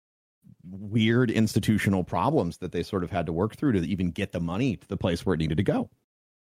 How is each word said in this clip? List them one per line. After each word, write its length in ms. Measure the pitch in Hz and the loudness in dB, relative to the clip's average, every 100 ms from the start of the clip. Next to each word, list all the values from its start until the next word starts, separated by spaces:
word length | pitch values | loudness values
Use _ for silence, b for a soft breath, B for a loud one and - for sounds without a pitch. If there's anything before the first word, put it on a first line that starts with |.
| _ _ _ _ - - | _ _ _ _ -20 -20
weird 640 | 87 95 104 113 110 117 123 | -18 -14 -2 2 4 4 4
institutional 760 | 110 110 113 107 104 - 95 | 4 2 2 2 2 2 0
problems 540 | 87 90 107 151 87 - | 0 0 0 2 0 -4
that 120 | 90 | -6
they 100 | 87 | -6
sort 200 | - 98 | -4 -4
of 80 | 87 | -4
had 140 | 95 82 | -4 -2
to 80 | |
work 220 | 82 110 - | -2 -2 -2
through 160 | 147 | 0
to 60 | 101 | 2
even 320 | 82 90 90 | 0 -2 -2
get 200 | 92 98 | -4 -6
the 80 | 90 | -4
money 380 | 85 92 135 95 | -4 -2 -2 -4
to 100 | - | -6
the 100 | 98 | -4
place 280 | 98 87 - | -2 -2 0
where 80 | |
it 60 | 82 | 0
needed 180 | 78 78 | 0 0
to 60 | |
go. 260 | 98 254 - _ _ _ _ _ | 0 0 -4 _ _ _ _ _